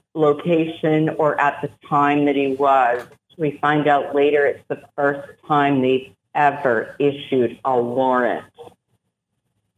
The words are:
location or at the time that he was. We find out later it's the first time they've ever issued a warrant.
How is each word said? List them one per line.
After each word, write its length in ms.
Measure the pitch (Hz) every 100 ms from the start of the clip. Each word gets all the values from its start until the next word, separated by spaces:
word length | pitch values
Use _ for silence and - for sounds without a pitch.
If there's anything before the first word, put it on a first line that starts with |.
| _
location 960 | 160 151 147 175 165 160 160 160 156 156 -
or 220 | 151 143
at 200 | 143 -
the 80 | 143 - -
time 380 | 147 143 147 143
that 100 | 139
he 180 | 139
was. 520 | 131 139 135 123 123 - - _ -
We 200 | 151 -
find 280 | 147 151 147
out 260 | 143 -
later 320 | 143 143 147 143
it's 180 | - -
the 160 | - - -
first 320 | 143 143 - - -
time 340 | 147 143 139
they've 320 | 127 131 - _ _ 151
ever 600 | 147 135 135 110 - -
issued 600 | 143 143 - 131 117 - 135
a 160 | 127
warrant. 640 | 120 123 131 127 120 82 - - - - _ _ _ _ _ _ _ _ _